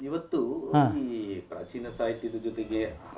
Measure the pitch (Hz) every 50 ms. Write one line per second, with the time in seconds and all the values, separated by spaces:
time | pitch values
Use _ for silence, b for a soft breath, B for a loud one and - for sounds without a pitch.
0 | 135 139 156 165 165 - - 143 117 120 143 165 135 - 156 147 139 113 104 139
1 | 131 123 117 113 107 101 98 90 - - 85 82 87 - - 123 117 120 113 -
2 | 120 113 113 - 120 113 117 113 110 113 110 113 107 104 110 110 110 107 - -
3 | - - -